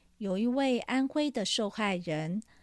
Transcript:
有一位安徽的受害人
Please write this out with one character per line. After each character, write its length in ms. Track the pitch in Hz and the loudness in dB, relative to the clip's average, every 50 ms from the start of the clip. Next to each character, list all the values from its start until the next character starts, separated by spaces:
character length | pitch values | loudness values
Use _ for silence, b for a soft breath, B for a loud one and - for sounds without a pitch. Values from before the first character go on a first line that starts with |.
| b b b b | b b b b
有 180 | 214 196 185 | -2 -2 0
一 100 | 196 226 | 2 2
位 340 | 247 247 277 277 262 247 226 | 2 2 2 2 2 2 2
安 260 | - - 240 269 269 | 0 0 0 0 0
徽 240 | 269 - 302 302 294 | 2 2 0 0 0
的 140 | - 233 190 | 0 -2 -2
受 260 | - - 254 214 196 | 0 0 0 -2 -2
害 240 | - 220 214 202 190 | -2 -2 -2 0 0
人 480 | 180 170 165 156 156 160 160 185 220 b b b b | -2 -2 -2 -2 -2 -2 -2 -4 -4 b b b b